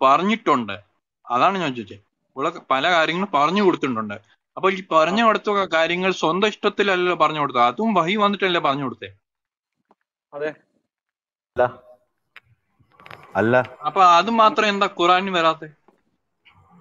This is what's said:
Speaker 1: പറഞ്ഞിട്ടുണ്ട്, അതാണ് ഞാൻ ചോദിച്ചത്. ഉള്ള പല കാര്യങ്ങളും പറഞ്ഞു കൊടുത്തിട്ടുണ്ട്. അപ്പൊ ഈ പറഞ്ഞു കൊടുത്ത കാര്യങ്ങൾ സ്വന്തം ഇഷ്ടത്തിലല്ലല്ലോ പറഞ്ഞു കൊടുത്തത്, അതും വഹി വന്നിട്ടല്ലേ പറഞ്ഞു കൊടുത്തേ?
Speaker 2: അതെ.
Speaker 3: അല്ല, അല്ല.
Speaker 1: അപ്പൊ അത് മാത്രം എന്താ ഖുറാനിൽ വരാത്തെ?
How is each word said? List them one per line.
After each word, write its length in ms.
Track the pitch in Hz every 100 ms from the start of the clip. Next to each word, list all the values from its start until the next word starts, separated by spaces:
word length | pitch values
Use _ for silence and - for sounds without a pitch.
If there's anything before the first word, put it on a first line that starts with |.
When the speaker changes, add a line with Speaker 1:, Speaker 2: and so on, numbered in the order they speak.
Speaker 1:
പറഞ്ഞിട്ടുണ്ട്, 760 | 135 147 196 220 165 131 104 95 _ _ _ _ -
അതാണ് 280 | 123 170 190
ഞാൻ 160 | 156
ചോദിച്ചത്. 240 | 120 104 101 _ _ _ 131
ഉള്ള 160 | 160 165 -
പല 200 | 135 165
കാര്യങ്ങളും 380 | 170 156 175 190
പറഞ്ഞു 280 | 139 151 196
കൊടുത്തിട്ടുണ്ട്. 520 | 190 151 139 113 107 101 _ _ _ -
അപ്പൊ 140 | 185
ഈ 120 | 190 185
പറഞ്ഞു 320 | 160 160 208
കൊടുത്ത 500 | 226 202 214 202 185
കാര്യങ്ങൾ 380 | 160 165 175 190
സ്വന്തം 360 | 180 160 180 214
ഇഷ്ടത്തിലല്ലല്ലോ 680 | - 208 208 202 180 180
പറഞ്ഞു 260 | 165 151 156
കൊടുത്തത്, 220 | 139 123
അതും 320 | 123 120 220
വഹി 220 | 185 165 214
വന്നിട്ടല്ലേ 440 | 202 202 190 175
പറഞ്ഞു 220 | 151 143
കൊടുത്തേ? 300 | 131 117 95 98 _ _ _ _ _ _ _ _ _ _ _
Speaker 2:
അതെ. 200 | 143 156 147 _ _ _ _ _ _ _ _ _ -
Speaker 3:
അല്ല, 220 | 123 - _ _ _ _ _ - _ _ _ _ _ _ - - - 95
അല്ല. 400 | 110 127 120 - 151
Speaker 1:
അപ്പൊ 180 | 190
അത് 260 | 180 170 202
മാത്രം 380 | 226 214 208 214
എന്താ 180 | 202 196
ഖുറാനിൽ 440 | - 175 180 196
വരാത്തെ? 400 | 180 165 160 156 _ _ _ _ _ _ _ _ _ _ _